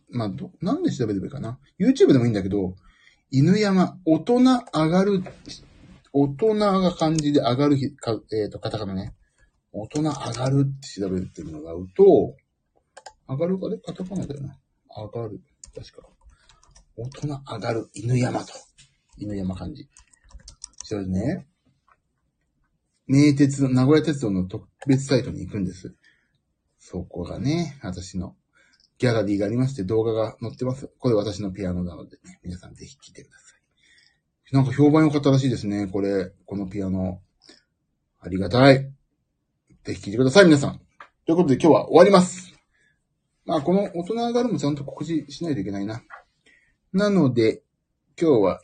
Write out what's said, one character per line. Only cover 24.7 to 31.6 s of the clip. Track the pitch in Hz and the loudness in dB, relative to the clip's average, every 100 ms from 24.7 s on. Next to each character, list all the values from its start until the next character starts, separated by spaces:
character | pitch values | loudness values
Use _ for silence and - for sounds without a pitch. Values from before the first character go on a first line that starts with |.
| _ - | _ 0
別 | 135 | 0
サ | - 131 | 2 -2
イ | |
ト | - | -2
に | 92 | -8
行 | 90 | -8
く | 110 | -6
ん | 92 | -6
で | |
す。 | - - - _ _ _ _ _ _ _ _ | -8 -16 -18 _ _ _ _ _ _ _ _
そ | - 90 | -12 -12
こ | 87 87 | -10 -10
が | 85 82 | -10 -6
ね、 | 117 165 156 - | -2 -2 -4 -8
私 | 95 90 - 92 | -12 -12 -10 -10
の | 82 - _ _ _ _ _ _ | -10 -12 _ _ _ _ _ _
ギ | 123 | 0
ャ | |
ラ | 113 | 0
リ | 101 101 | 0 -2
ー | |
が | 101 | -2
あ | |
り | 117 | -2
ま | 131 | -2
し | |
て、 | 135 | -4
動 | 92 110 | -2 0
画 | 113 | 0
が | 110 110 - | -2 -4 -6
載 | 117 | -12
っ | - | -6
て | |
ま | 127 | -6
す。 | 131 - _ | -6 -12 _
こ | 127 | 0
れ | |
私 | 110 101 98 | 0 0 -6
の | 104 | -8
ピ | 92 | -6